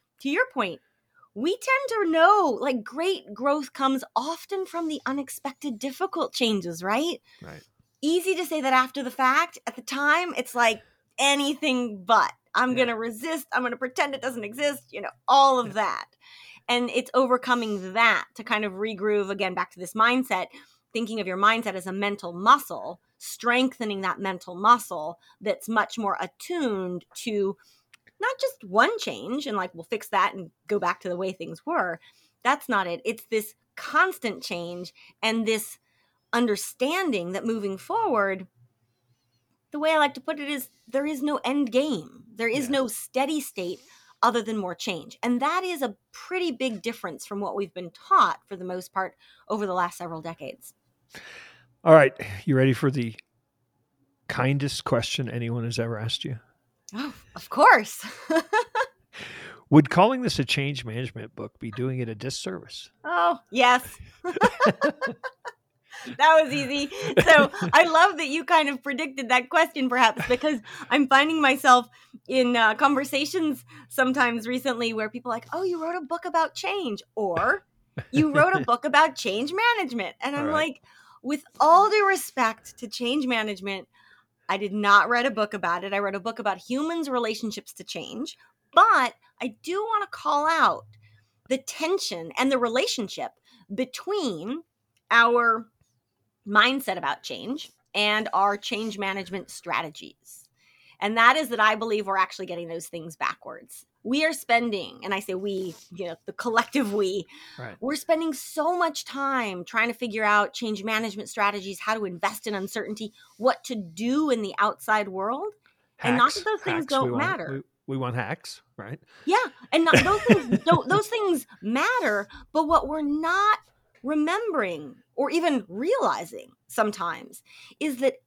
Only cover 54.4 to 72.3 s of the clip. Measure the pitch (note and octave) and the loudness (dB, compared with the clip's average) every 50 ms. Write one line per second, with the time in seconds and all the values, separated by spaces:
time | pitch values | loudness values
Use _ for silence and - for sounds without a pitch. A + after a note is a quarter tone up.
54.4 | B2 C3+ C#3+ C#3 C#3+ C3+ - - - - C3+ A#2 - - - - B2+ A2 B2 A#2+ | 0 0 0 0 -2 -4 -6 -6 -2 0 0 0 0 -2 -6 -6 -6 -6 -6 -6
55.4 | A#2 A#2 A#2+ A#2+ A2+ A#2 A2 A#2 A#2 A#2 A#2 G#2 A2 A2 - - - - A#2 A2 | -6 -4 -6 -6 -6 -6 -4 -4 -4 -4 -4 -6 -4 -6 -6 -6 -6 -8 -10 -10
56.4 | _ _ _ _ _ _ _ _ _ - G3 A3+ C#4+ C#4 - - - _ _ E3+ | _ _ _ _ _ _ _ _ _ -14 -10 -10 -10 -10 -12 -16 -20 _ _ -18
57.4 | - - - B3+ D#4+ B4 F#4 A#3 G#3 - - - - A3+ - - - - D#4+ E4 | -14 -8 2 6 8 8 8 8 4 -4 -10 -12 -14 -14 -14 -16 -6 0 0 0
58.4 | D#4+ - G#4 A4 A#4+ - - A4 C5 - _ _ _ _ _ - - - - - | 0 2 0 0 0 0 -4 -4 -4 -4 _ _ _ _ _ -18 -16 -16 -16 -16
59.4 | - - - - _ - C#3+ D#3 C#3+ - - E3+ G3 A#3+ C4 B3+ B3 - - - | -16 -18 -20 -18 _ 6 8 8 8 8 4 4 4 4 4 0 -2 -4 -2 -2
60.4 | C3 - - C#3+ C#3 C#3+ C#3+ B2+ A#2+ A2 A2 B2 B2+ A#2 - A2+ A2 A2+ _ A2 | -2 -2 -2 -2 -2 -4 -6 -6 -8 -8 -8 -8 -8 -8 -10 -12 -14 -14 _ -14
61.4 | G#2+ G#2+ _ _ A#2+ A2+ G2+ B2+ B2+ C3 C3 B2+ A#2+ A2+ A2 G#2 B2+ C3+ - - | -14 -14 _ _ -12 -10 -6 -4 -4 -4 -4 -4 -6 -6 -8 -8 -8 -8 -8 -8
62.4 | - F#3 F#2 - - - - - - - _ _ - D4+ F4 F4 E4+ E4+ E4 - | -8 -8 -10 -10 -14 -16 -18 -18 -20 -20 _ _ -8 -4 0 2 2 2 0 -2
63.4 | _ _ G#3 B3+ B3 B3 B3 B3 B3 - - - - - - _ - F4+ - - | _ _ 0 4 4 6 6 4 2 -4 -18 -18 -20 -20 -20 _ -10 -8 -2 2
64.4 | G#4+ A#4+ - E5 D5+ A3 - - - D4 - - - A#3 - _ - B4 _ _ | 2 2 2 4 2 2 2 2 -2 -2 -2 -2 -8 -8 -8 _ -12 -14 _ _
65.4 | _ - - _ _ _ _ _ _ _ - - - B3 - - C#4+ D#4+ D#4+ D#4 | _ -16 -16 _ _ _ _ _ _ _ -20 -16 -14 -12 0 4 6 8 8 8
66.4 | D#4 B3+ C#4+ C#4+ A3+ B3 C#4+ C#4+ C#4+ - - - - A4 - - - - D#4+ D4 | 6 4 0 -4 -2 -2 -2 -2 -2 -4 -6 -6 -6 2 2 4 8 10 10 8
67.4 | C#4 C#4 - - F#3 E3 - D#4 E4+ E4 D#4 D#4+ F4+ G4+ F4 D4+ D#4+ C4 D4 E4 | 8 6 2 -4 -2 4 6 6 6 8 8 8 8 6 6 0 -4 -2 -2 -4
68.4 | C4 - F4 D#4+ D4+ C#4+ C#4 B3+ - C#4+ C4 C4+ D#4+ C4+ C4+ C#4 B3+ A3+ B3+ B3 | 0 4 4 4 4 2 -2 -4 -6 -6 -4 -4 -4 -6 -4 -8 0 2 2 2
69.4 | B3 - F4 D#4 E4+ E4+ - D4 C4 B3 B3 B3+ B3 A3 G#3+ - - - B3 B3 | 2 4 4 4 4 4 2 -2 -2 0 4 6 6 6 6 2 0 0 0 0
70.4 | D4 D4+ D4 A3 - - - - - - D#4 D4 C#4 - C4 C4+ D4 D#4 D#4+ D#4 | 2 -2 -2 -2 -6 -12 -16 -16 -4 0 2 2 4 6 6 4 6 4 2 2
71.4 | D4 C4 C#4 C#4 - C4 B3 B3 A#3 - _ - _ _ - - _ - | 4 4 2 4 8 8 8 8 6 0 _ -20 _ _ -20 -20 _ 0